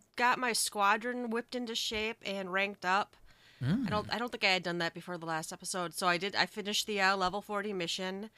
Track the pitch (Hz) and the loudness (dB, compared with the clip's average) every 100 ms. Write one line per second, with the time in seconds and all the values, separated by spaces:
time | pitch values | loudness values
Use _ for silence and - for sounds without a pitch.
0 | _ - 247 254 247 214 - 214 196 214 | _ 0 2 2 2 0 0 2 4 4
1 | 240 247 240 226 240 247 233 226 - 220 | 0 -4 -2 -4 -4 -6 -4 -4 -2 -2
2 | 220 226 208 196 185 185 196 202 180 190 | -4 -4 -6 -6 -2 0 0 -2 2 2
3 | - - - - - - 127 226 220 214 | 0 -8 -20 -20 -20 -4 0 2 2 0
4 | 202 220 240 - 202 185 175 175 165 175 | 0 -4 -4 0 2 4 2 0 0 -2
5 | 175 175 165 160 160 180 180 185 170 - | -8 -8 -4 -4 -4 -10 -6 -4 -4 0
6 | 185 175 196 - 180 214 196 208 - 202 | 2 2 2 0 0 -2 -2 -2 0 4
7 | 190 196 180 196 208 202 208 190 170 - | 4 4 2 -2 -4 -4 -2 -4 -4 -4
8 | 185 190 220 | -4 -6 -10